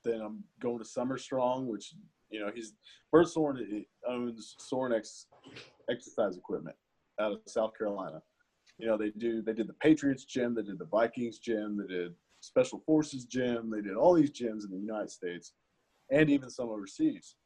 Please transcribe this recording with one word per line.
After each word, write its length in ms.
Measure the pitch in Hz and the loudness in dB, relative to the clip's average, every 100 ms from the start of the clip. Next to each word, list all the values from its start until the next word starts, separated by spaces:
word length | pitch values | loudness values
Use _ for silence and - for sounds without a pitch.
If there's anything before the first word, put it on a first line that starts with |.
then 180 | 117 113 | -2 -4
I'm 220 | 110 107 - _ | -6 -10 -16 _
going 200 | 123 120 | -6 -4
to 60 | 110 | -6
Summer 320 | - 123 127 | -6 -4 -6
Strong, 500 | - 131 123 131 127 | -4 0 0 0 -4
which, 260 | 104 - - - _ _ | -6 -10 -18 -20 _ _
you 100 | 107 | -8
know, 120 | 104 | -6
he's, 200 | 117 107 _ - - _ | -8 -14 _ -20 -20 _
Bert 160 | 156 165 | 6 6
Soren 280 | 160 147 131 104 | 2 -2 -2 -6
i-, 400 | 104 - _ 120 | -6 -8 _ -4
owns 440 | 123 120 113 104 - | -2 -4 -8 -16 -18
Soren 340 | - 127 127 | -6 -4 0
Ex-, 340 | 110 - - - - - - - _ - | 0 -2 -18 -20 -20 -20 -18 -20 _ -6
Exercise 480 | 123 - - 104 90 | -6 -6 0 0 -2
Equipment 380 | - 78 78 - _ _ _ - | -6 -6 -6 -16 _ _ _ -2
out 120 | 107 | -2
of 60 | 104 - | -2 -4
South 240 | 117 110 - | 0 -2 -2
Carolina. 440 | 107 101 90 - _ _ _ _ _ - | -4 -4 -6 -10 _ _ _ _ _ -6
You 100 | 113 | 0
know, 100 | 107 | 0
they 140 | 107 107 | 0 -2
do, 240 | 117 113 | -2 0
they 120 | 107 | -2
did 140 | 110 104 | -2 -4
the 60 | |
Patriots 520 | - 156 156 139 131 - | 2 6 6 4 0 -4
gym, 300 | 131 120 113 | -2 0 -2
they 80 | |
did 160 | 101 87 | -4 -8
the 60 | 82 | 0
Vikings 540 | 104 117 - 117 113 | 4 4 2 -4 -4
gym, 380 | - 110 104 101 | -2 0 0 -4
they 160 | 92 | -2
did 200 | 92 87 85 _ _ | -2 -4 -8 _ _
Special 420 | - - 123 104 - | 2 2 2 -2 2
Forces 400 | 156 151 135 120 | 2 2 -6 -4
gym, 440 | 127 123 117 113 | -2 0 0 -2
they 120 | 107 | -4
did 140 | 101 101 | -4 4
all 180 | 160 | 6
these 180 | 175 143 | 8 6
gyms 340 | - 120 107 101 | 2 -4 -4 -8
in 60 | |
the 60 | 92 | -8
United 340 | 107 107 95 | -6 -4 -6
States 420 | - 90 87 - _ _ _ _ _ - | -6 -8 -8 -12 _ _ _ _ _ 0
and 180 | 139 151 | 4 6
even 200 | 143 127 | 4 0
some 200 | - 117 | -8 -6
overseas. 680 | 110 98 - 156 101 - _ | -6 -10 0 0 0 -14 _